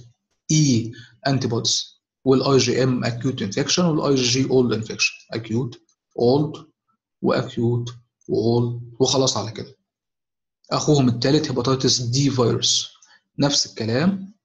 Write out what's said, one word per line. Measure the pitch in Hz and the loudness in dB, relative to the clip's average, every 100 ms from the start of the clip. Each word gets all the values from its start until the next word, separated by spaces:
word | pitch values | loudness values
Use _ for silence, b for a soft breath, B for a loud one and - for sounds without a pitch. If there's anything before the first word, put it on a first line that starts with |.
| - _ _ _ - | -14 _ _ _ 0
E | 156 147 117 113 B B _ 139 | 2 4 2 0 B B _ -2
أنتي | 135 123 | -2 -2
بوديز. | 113 - - - _ _ _ 131 | -2 -2 -4 -6 _ _ _ 2
والآي | 131 139 135 | 2 4 2
جي | 120 117 | 2 2
إم | 127 123 | 0 0
أكيوت | 120 117 135 120 | -2 -4 -4 -4
إنفكشن | - - 139 - 180 | -4 -4 -2 0 2
والآي | 156 143 135 | 2 2 2
جي | 123 127 | 2 0
جي | 131 | 2
أولد | 127 123 | 2 2
إنفكشن. | 110 110 101 - - - | 0 -4 -4 -4 -6 -12
أكيوت، | 113 113 113 131 - _ _ _ - | -10 -4 -4 -4 -8 _ _ _ 0
أولد، | 117 139 156 - - _ _ _ _ _ | 2 2 0 -6 -18 _ _ _ _ _
وأكيوت، | - 131 123 - 120 120 120 - _ _ - | -2 -2 -2 -2 -2 -2 -4 -12 _ _ -6
وأولد، | 101 113 120 120 120 - - | -2 2 2 0 -4 -10 -2
وخلاص | 127 135 131 110 | 0 2 0 -2
على | 101 | -6
كده. | - - - _ _ _ _ _ _ _ _ - | -10 -14 -18 _ _ _ _ _ _ _ _ -6
أخوهم | 139 135 147 127 | -2 2 4 4
التالت | 120 131 151 151 | 2 2 2 0
هيباتيتس | 127 123 131 131 117 | -2 0 0 2 0
دي | 120 131 139 | -2 0 0
فيروس. | 120 113 - - - - b b b _ - | 2 0 0 0 -2 -4 b b b _ -2
نفس | 143 143 - | 0 0 -4
الكلام | - 110 120 175 196 - - | -6 -2 0 0 -2 -6 -18